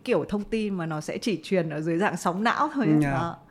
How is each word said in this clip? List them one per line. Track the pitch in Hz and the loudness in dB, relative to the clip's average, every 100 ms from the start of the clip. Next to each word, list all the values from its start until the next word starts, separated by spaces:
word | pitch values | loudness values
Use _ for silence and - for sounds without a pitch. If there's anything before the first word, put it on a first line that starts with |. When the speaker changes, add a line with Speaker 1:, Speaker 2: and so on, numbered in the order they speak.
Speaker 1:
kiểu | - 196 - | 0 0 2
thông | 208 | -4
tin | 202 226 214 | -2 -2 -2
mà | 190 160 | -2 -4
nó | 156 | -4
sẽ | - - | -4 -4
chỉ | 247 170 | -2 -2
truyền | - 190 160 | 0 0 0
ở | 151 | -2
dưới | 160 165 | 0 2
dạng | 202 170 | 2 0
sóng | 190 180 | -2 0
não | 226 - 302 | 0 2 0
thôi | 294 214 | 2 4
ấy. | 151 | 4
Speaker 2:
Dạ. | 143 | 4
Speaker 1:
Đó. | 135 170 - - | 0 -2 -6 -16